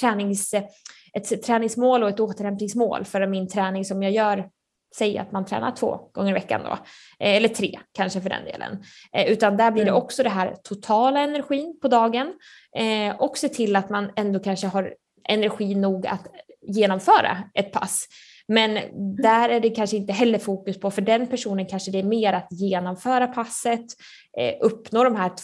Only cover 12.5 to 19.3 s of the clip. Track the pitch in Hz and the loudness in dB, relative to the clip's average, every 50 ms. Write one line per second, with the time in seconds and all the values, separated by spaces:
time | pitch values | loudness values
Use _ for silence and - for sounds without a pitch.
12.5 | - - _ _ - - - 220 214 214 208 208 - - - - - - 302 269 | -20 -20 _ _ -6 -4 -2 0 0 0 0 -2 -2 -2 -2 -2 -2 -2 -4 -2
13.5 | - - 226 202 196 196 190 202 208 202 202 202 - 220 208 202 196 190 196 196 | 0 0 0 2 2 2 0 0 -4 -4 -4 -4 -2 -2 0 0 0 -2 -2 -2
14.5 | 190 180 202 190 185 196 190 - - _ _ _ _ _ - - 214 214 208 208 | -4 -2 -2 -2 -2 -2 -4 -4 -8 _ _ _ _ _ -2 0 0 2 2 0
15.5 | 208 - 208 196 202 196 196 196 190 185 190 - - - - - - - - _ | 0 -2 -2 0 0 2 2 2 0 0 -2 -4 -4 -6 -8 -14 -20 -20 -20 _
16.5 | - _ - - 196 220 208 196 185 190 - 359 440 - - - - 185 - - | -20 _ -10 -4 0 2 2 2 2 2 6 6 6 6 6 2 0 -4 -6 -6
17.5 | - - 196 202 - - - - - - - - - - - - - - _ - | -4 -4 -2 -2 -2 -4 -4 -4 -4 -6 -6 -8 -16 -20 -20 -20 -20 -12 _ 0
18.5 | 220 226 220 214 214 208 - - - 196 202 196 196 202 277 226 | 2 2 2 2 0 -2 -4 -6 -8 -6 -6 -6 -2 2 4 6